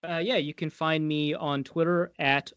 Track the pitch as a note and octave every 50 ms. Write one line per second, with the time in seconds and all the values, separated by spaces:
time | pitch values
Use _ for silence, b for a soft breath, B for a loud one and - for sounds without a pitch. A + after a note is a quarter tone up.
0 | - E3 F3 E3 E3+ G#3+ B3+ G#3 C#3+ D3 D3+ - E3 D#3 - - D#3+ D#3+ D#3+ D#3+
1 | D#3 D#3 D3+ D3+ D3 D3 D3+ - - D3 C#3+ C#3 C3+ - - E3+ E3 E3 F3 E3+
2 | F3 F3+ _ _ D3+ C#3 C#3 C#3+ C#3+ - -